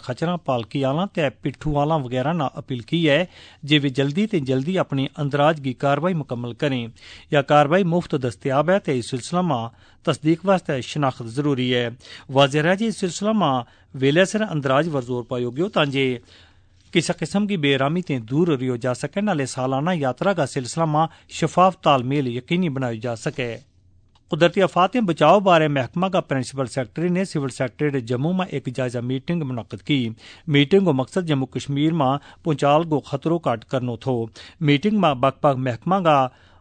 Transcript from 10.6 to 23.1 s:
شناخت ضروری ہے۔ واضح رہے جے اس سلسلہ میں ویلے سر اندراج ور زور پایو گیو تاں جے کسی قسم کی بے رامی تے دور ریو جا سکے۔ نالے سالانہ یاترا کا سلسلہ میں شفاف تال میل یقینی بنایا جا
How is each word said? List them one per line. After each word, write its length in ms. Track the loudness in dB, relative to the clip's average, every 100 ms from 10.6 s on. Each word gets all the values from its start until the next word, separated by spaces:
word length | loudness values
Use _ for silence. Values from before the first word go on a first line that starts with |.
| 0 -6
شناخت 420 | -6 -2 -2 -2 -8
ضروری 500 | -4 -2 0 0 0
ہے۔ 140 | -2 -6 -18 -20 -2
واضح 300 | 2 4 2
رہے 160 | 0 0
جے 120 | -2
اس 100 | -2
سلسلہ 340 | -6 -4 -2
میں 320 | 0 2 0 -4 _ _
ویلے 320 | -2 2 4 4
سر 160 | 0
اندراج 460 | -2 -2 2 2 2
ور 140 | -2
زور 220 | -4 -6
پایو 280 | -4 -4 -4
گیو 180 | -4 -2
تاں 160 | 0 0
جے 320 | 0 -2 -2 -10 -20 -20 _ _ _ _
کسی 220 | -2 -2 -4
قسم 280 | -4 -2 -2
کی 100 | 0
بے 200 | 0 2
رامی 240 | 0 -2
تے 180 | -4 -6
دور 280 | -2 0 0
ریو 280 | 0 -2 -4
جا 180 | -4
سکے۔ 280 | -4 -6 -4
نالے 240 | -2 -2 -4
سالانہ 440 | -4 -2 -2 -2
یاترا 400 | -2 -2 -2 -2
کا 120 | 0 -2
سلسلہ 400 | -4 -6 -4 0
میں 220 | 0 0 -4 -18
شفاف 520 | -6 -2 4 2 2
تال 220 | 2 2
میل 240 | 2 -2 -2
یقینی 420 | -4 -2 -2 0
بنایا 300 | -2 -4 -4
جا 140 | -6